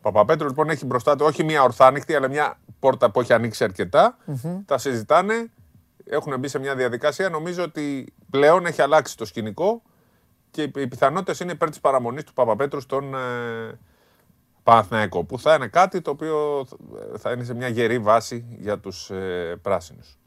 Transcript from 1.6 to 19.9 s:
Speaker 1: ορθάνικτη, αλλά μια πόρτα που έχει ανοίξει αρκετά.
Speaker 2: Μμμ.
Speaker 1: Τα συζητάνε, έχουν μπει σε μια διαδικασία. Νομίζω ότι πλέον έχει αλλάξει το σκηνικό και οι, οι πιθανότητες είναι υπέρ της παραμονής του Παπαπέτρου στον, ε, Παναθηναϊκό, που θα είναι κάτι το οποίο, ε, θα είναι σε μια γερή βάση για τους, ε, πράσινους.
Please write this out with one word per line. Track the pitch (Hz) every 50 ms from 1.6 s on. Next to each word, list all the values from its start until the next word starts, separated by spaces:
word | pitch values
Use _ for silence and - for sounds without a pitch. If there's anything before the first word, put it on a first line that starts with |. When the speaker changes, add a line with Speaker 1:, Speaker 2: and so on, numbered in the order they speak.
| 135
Speaker 1:
ορθάνικτη, | 135 127 - 135 131 131 143 - - 160
αλλά | 143 135 131
μια | 135 147 151 123 - _ _ _ - _
πόρτα | - 135 127 123 - 117
που | 98 123
έχει | 123 - 123
ανοίξει | 117 117 117 107 - 123
αρκετά. | 107 95 - 101 90 - 147 175 226 254 _ _
Speaker 2:
Μμμ. | - 151 127 117 160 175 190 202
Speaker 1:
Τα | _ 143 127
συζητάνε, | - 139 131 117 107 - 147 165 185 202 220 226 233 226 _ _ _ _ _ - _ _ _ _ -
έχουν | - - 147 151 151 139 127
μπει | 131 143
σε | 135 147
μια | 135 139 139
διαδικασία. | 127 131 123 117 120 - 151 143 - 190 190
Νομίζω | 170 156 156 175 180 175 180
ότι | 170 - - 147 143 139 135 123 - _ _ _ _
πλέον | - 135 143 147 165 185 180
έχει | 170 156 - 156
αλλάξει | 143 143 156 147 - -
το | - 113
σκηνικό | 104 - - 98 110 101 - 160 196 226 233 _ _ _ _ _ _ _ _ _ _ _ _ _ _
και | _ - 151
οι, | 143 135
οι | 143 139
πιθανότητες | - - 120 - 135 139 185 190 - 170 -
είναι | 180 180 175
υπέρ | 160 175 160
της | 151 -
παραμονής | _ 147 139 - - - 143 143 151
του | - _
Παπαπέτρου | - 127 113 110 104 139 143 147 147
στον, | 131 _ - 135 135 139 135
ε, | 131 127 123 123 120 120 120 113 113 113 113 - - _ _ _ _ _ _ _ _ _ _ _ _ _ _ _ _ _
Παναθηναϊκό, | - 117 113 107 - 117 113 107 98 - 90 85
που | 82 - 120
θα | - 151 160
είναι | 151 131
κάτι | 107 - 165 185 196 - 185
το | 165 -
οποίο, | 143 147 156 156 156 151 151 147 147 143 135 - - - - - - 52 52 53 58
ε, | -
θα | - 107 123
είναι | 123 123
σε | 120 123
μια | 117 127 127
γερή | 117 113 120 110 117 127
βάση | 107 104 107 117 113 - - 117 120 117 117 -
για | - 101 104 101
τους, | 104 101 90 - - -
ε, | 101 95 95 95 90 90 87 82 87 85 _
πράσινους. | 101 98 87 87 -